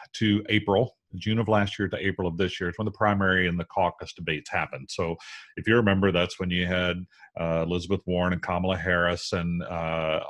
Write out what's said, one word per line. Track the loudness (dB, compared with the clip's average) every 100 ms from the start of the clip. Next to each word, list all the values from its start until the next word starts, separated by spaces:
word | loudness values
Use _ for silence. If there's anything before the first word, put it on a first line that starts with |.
| -14
to | -2 2 2 2
April, | 0 4 2 2 _ _ -8
June | -2 0
of | 2
last | 2 2 -2
year | -4
to | -2
April | -4 -2 -2
of | 0
this | -2 -2
year, | -6
is | -4
when | -6
the |
primary | 0 2 2 2 4 2
and | 0
the | -4
caucus | 0 0 -2 -14
debates | -10 -6 -6 -4
happened. | -6 -4 -8 -10
So | -6 -4 -4 -10 -20 -14 -4
if | 4
you | 6
remember, | 6 6 4
that's | 4 0 -2
when | -2
you | 0 0
had, | 0 0 -2 -8 _ -16 -6
uh, | -2 0 0
Elizabeth | -2 -2 -4 -2
Warren | 0 0
and | 0
Kamala | -2 -2 0 0
Harris | 0 2 2 0 -2
and, | -2 -2 -4
uh, | -4 -4 -4 -2 -2 -2